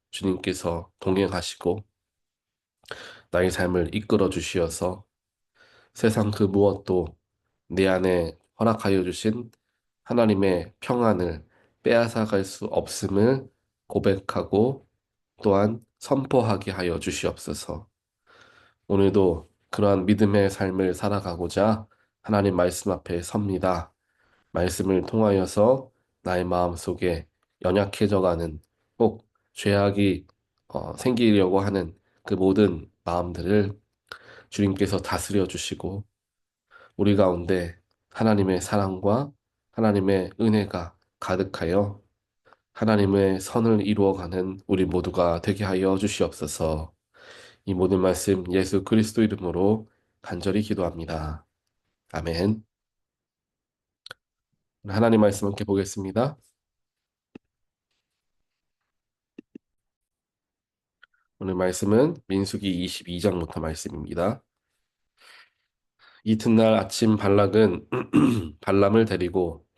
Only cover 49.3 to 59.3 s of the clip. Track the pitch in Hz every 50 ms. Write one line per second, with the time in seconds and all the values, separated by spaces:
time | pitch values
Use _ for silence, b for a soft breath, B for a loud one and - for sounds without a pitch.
49.3 | 104 92 92 87 - 90 95 101 110 110 110 b b b b b b b - -
50.3 | 90 87 90 98 95 107 104 - 101 92 90 85 82 82 82 80 82 78 76 76
51.3 | 76 76 _ _ _ _ _ _ _ _ _ _ _ _ _ - - 82 82 85
52.3 | 82 82 95 107 110 110 - _ _ _ _ _ _ _ _ _ _ _ _ _
53.3 | _ _ _ _ _ _ _ _ _ _ _ _ _ _ _ - - _ _ _
54.3 | _ _ _ _ _ _ _ _ _ _ - 98 95 107 117 117 113 107 104 101
55.3 | 98 - 101 101 98 - 104 101 98 98 95 98 - 101 95 95 95 110 127 147
56.3 | 151 _ _ _ _ _ _ _ _ _ _ _ _ _ _ _ _ _ _ _
57.3 | _ - _ _ _ _ _ _ _ _ _ _ _ _ _ _ _ _ _ _
58.3 | _ _ _ _ _ _ _ _ _ _ _ _ _ _ _ _ _ _ _ _